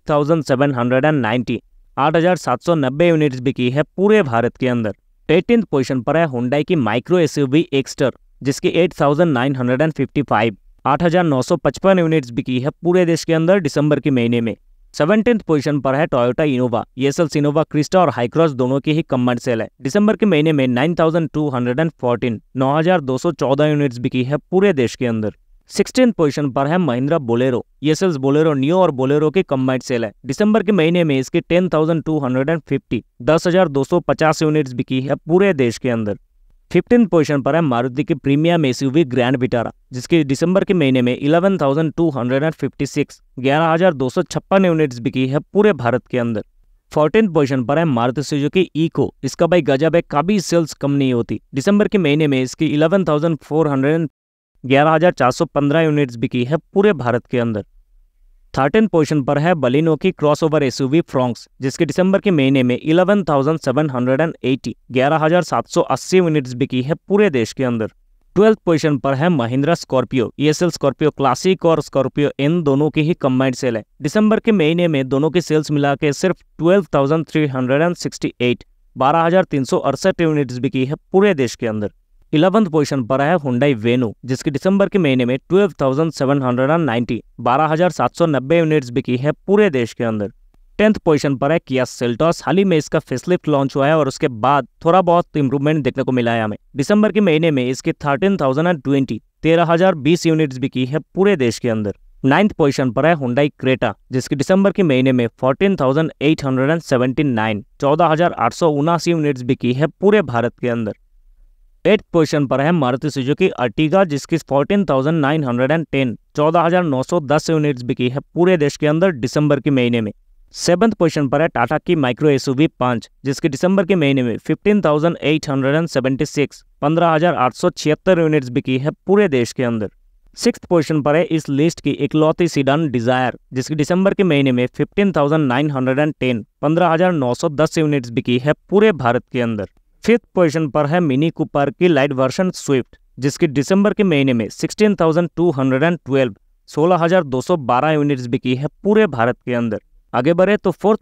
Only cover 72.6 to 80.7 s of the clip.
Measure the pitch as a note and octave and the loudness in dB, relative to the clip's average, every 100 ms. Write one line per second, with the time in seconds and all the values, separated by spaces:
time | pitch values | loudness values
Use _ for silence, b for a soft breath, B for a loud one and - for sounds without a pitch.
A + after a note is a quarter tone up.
72.6 | C#3+ C3+ D3+ D#3 D3+ F3 C#3 B2+ C3+ B2+ | 0 0 0 0 -2 0 0 0 0 -2
73.6 | B2+ A2 - _ C#3 G#3+ G#3+ A3 - G#3 | -4 -4 -8 _ -4 0 2 2 2 2
74.6 | D3+ E3+ F3 D3 C3 C3+ D#3 F3 - D#3 | 2 2 0 0 0 0 0 0 0 -2
75.6 | D3+ D3 C#3+ C#3 D#3 C#3 F#3 - _ - | 0 -2 0 0 -2 0 -2 -2 _ -2
76.6 | D#3+ G3+ D#3 D3 C#3 D#3+ D3+ D#3 D3+ C3 | 2 2 2 0 0 0 -2 -2 -2 -2
77.6 | B2+ C#3 E3+ E3+ C#3 - D3+ - B2 A#2+ | 0 0 0 -2 -8 -6 -8 -2 -2 -2
78.6 | - _ _ A#2+ C3 D#3+ E3 F#3 F#3 C#3+ | -6 _ _ -2 0 2 2 2 0 -2
79.6 | B2+ F#3 C#3 C3+ F#3+ F#3 E3 D3+ C3 B2 | -2 -2 -2 -2 -2 0 0 0 -2 -4
80.6 | B2 | -4